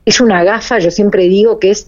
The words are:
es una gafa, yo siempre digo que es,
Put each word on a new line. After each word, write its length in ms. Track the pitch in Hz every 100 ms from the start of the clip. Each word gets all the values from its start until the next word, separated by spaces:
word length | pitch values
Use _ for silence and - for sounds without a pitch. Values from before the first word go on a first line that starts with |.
| -
es 160 | 214
una 240 | 233 180 180
gafa, 340 | 220 - 226
yo 120 | 170
siempre 320 | 175 208 202
digo 360 | 180 196 226 220
que 120 | 190
es, 140 | 208